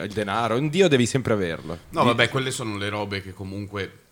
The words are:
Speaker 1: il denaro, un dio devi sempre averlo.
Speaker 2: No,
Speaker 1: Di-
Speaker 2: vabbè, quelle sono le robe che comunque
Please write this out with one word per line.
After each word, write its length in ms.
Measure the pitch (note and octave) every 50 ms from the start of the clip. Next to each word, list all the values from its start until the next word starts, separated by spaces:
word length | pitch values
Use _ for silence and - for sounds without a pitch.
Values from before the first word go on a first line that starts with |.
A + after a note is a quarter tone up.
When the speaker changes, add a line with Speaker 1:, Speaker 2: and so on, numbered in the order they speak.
| E2
Speaker 1:
il 80 | G2+
denaro, 440 | G2+ G#2+ G2+ G2 G2+ A2+ A#2 A2 A2+
un 120 | B2+ D3+ D3+
dio 200 | D#3 F#3+ G3 E3
devi 180 | C#3 B2 A#2+
sempre 260 | - - C3 G2+ A#2
averlo. 460 | A2 G2+ F#2 E2 D#2+ - - D#2 E2+ - - -
Speaker 2:
No, 100 | - E3
Speaker 1:
Di- 40 | C3+ A#2+
Speaker 2:
vabbè, 200 | A2+ A#2+ A#2 -
quelle 220 | C#3 C3+ C3 C3
sono 260 | B2 - A#2+ A2 G2+
le 120 | G2 G2+ G#2
robe 340 | G#2 G#2 G#2 G2+ G2+ G2
che 100 | F#2 F#2+
comunque 600 | F#2 - G2 F#2+ G2 G2+ G#2 G2+ G#2 G2+ F#2 F2 - - _ _